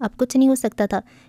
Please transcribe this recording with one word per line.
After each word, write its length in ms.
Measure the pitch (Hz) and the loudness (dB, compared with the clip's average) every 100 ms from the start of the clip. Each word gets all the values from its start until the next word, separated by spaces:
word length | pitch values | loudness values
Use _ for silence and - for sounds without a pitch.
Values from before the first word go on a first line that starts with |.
अब 100 | 220 | -8
कुछ 260 | - 247 262 | -4 -2 2
नहीं 120 | 269 | 2
हो 60 | |
सकता 320 | 262 - - 202 | 2 -2 -2 -2
था, 160 | 196 - _ | -4 -8 _